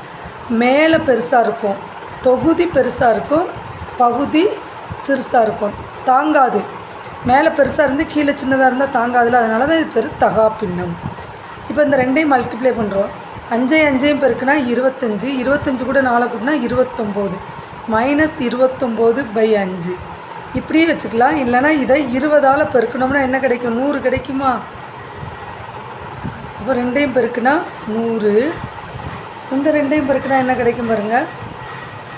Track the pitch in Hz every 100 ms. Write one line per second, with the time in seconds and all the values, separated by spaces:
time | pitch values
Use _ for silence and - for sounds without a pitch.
0 | - - - - - 226 240 277 320 320
1 | 311 233 240 247 226 214 208 196 - -
2 | - - 254 254 285 330 349 302 254 240
3 | 254 220 - 302 359 - - - - -
4 | 240 240 277 302 381 - - - - -
5 | - 269 - 254 220 - 208 - - -
6 | - 254 302 302 254 196 - - - -
7 | - - 247 262 320 320 262 - 285 269
8 | 311 294 285 277 254 269 262 247 277 247
9 | 240 247 233 240 226 220 277 330 277 226
10 | 302 - 233 185 220 220 202 180 180 170
11 | - - - - - - - 240 294 269
12 | 254 269 311 262 233 220 254 233 208 196
13 | 202 - - - - 233 254 311 302 262
14 | 285 285 269 233 254 302 247 233 262 262
15 | 240 208 240 269 247 285 285 254 254 277
16 | 262 240 240 233 233 302 233 247 254 -
17 | 214 202 202 190 - - - - - 220
18 | 254 285 311 - 240 240 262 262 254 220
19 | 226 233 254 208 220 208 190 185 170 180
20 | - - - - - 254 247 311 330 302
21 | 220 226 254 311 247 247 285 311 240 269
22 | 269 254 302 294 269 277 302 254 226 247
23 | 262 277 262 262 262 240 247 226 277 285
24 | 247 254 254 269 269 233 - - - -
25 | - - - - - - - - - -
26 | - - - - - - 208 247 247 262
27 | 285 254 233 240 240 302 359 - - 220
28 | 233 226 208 208 285 349 - - - -
29 | - - - - - 269 294 302 277 302
30 | 269 262 262 269 254 254 240 240 233 220
31 | 208 240 330 - - - - - - -
32 | -